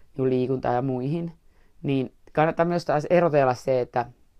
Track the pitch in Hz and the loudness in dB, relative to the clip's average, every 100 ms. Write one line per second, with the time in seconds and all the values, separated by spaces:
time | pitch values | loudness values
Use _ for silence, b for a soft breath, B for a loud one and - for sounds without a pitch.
0 | b - 131 127 127 131 123 123 135 127 | b -2 0 0 0 -2 0 -2 -2 -4
1 | 131 165 170 - _ _ _ - 143 139 | -4 -4 -6 -12 _ _ _ -10 -2 -2
2 | 131 _ - - 160 156 170 175 - 147 | -2 _ -8 0 0 2 0 0 -2 -2
3 | 147 175 175 143 131 120 - 127 120 123 | 2 2 4 4 2 0 0 -2 0 -4
4 | 120 - _ - | -6 -10 _ -20